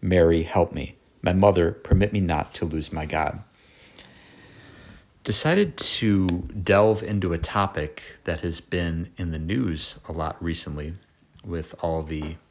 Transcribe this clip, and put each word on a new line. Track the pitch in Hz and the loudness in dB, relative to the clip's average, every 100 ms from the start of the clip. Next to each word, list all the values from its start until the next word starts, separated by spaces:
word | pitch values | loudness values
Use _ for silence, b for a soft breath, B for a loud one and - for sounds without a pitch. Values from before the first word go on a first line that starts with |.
"Mary, | 90 90 85 85 | 4 6 6 6
help | 80 101 85 | 2 2 0
me. | - 67 - _ _ | 0 -10 -14 _ _
My | - | 0
mother, | 90 101 90 85 | 4 6 6 2
permit | - - 92 101 | 0 0 2 2
me | 104 | 0
not | 90 78 76 | 0 0 -4
to | - | -6
lose | 85 78 73 | -6 -4 -6
my | 80 | -6
God." | 76 78 76 - - B B B B B B B B B B B B B B B B _ | -4 -2 -2 -4 -14 B B B B B B B B B B B B B B B B _
Decided | - - 151 180 202 - | -2 0 2 2 2 0
to | - - 110 98 92 87 - 104 | 0 2 2 2 2 0 -4 -8
delve | 92 98 107 107 | 2 6 6 4
into | - 104 95 | 0 -2 0
a | 82 | -2
topic | - 104 98 - 76 - - - | -2 0 0 -2 -8 -8 -20 -12
that | - 82 | -6 -4
has | 87 82 | -4 -6
been | - 90 85 82 85 - | -4 -2 -2 -4 -6 -6
in | 87 | -6
the | 80 | -4
news | 80 113 117 78 - - - | -4 -2 -2 -4 -6 -10 -12
a | |
lot | 80 78 - | -6 -6 -6
recently | 82 80 - 73 73 87 _ _ _ - | -6 -6 -6 -8 -10 -12 _ _ _ -20
with | - 85 80 - | -10 -8 -8 -6
all | 85 80 | -4 -4
the | 76 78 78 82 _ | -4 -6 -8 -10 _